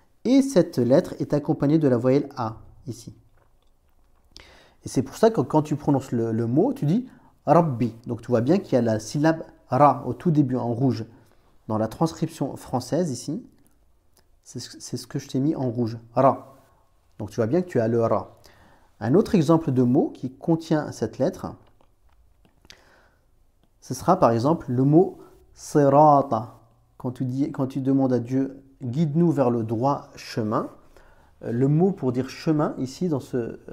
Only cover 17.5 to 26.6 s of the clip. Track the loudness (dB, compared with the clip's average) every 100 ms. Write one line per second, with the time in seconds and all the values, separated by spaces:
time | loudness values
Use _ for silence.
17.5 | 0 -2 -2 0 0 2 0 -4 -14 -20
18.5 | _ _ _ _ _ 2 2 4 2 4
19.5 | 2 2 0 2 2 0 -4 -12 -8 -2
20.5 | -2 0 -2 -2 -6 -8 -2 -4 -4 -10
21.5 | -14 _ _ _ _ _ _ _ _ _
22.5 | _ -20 -20 _ _ _ _ _ _ _
23.5 | _ _ _ -12 -6 0 4 4 4 2
24.5 | 0 -2 0 4 6 4 0 -20 -20 _
25.5 | -20 -2 2 4 6 8 6 4 -2 -6
26.5 | -14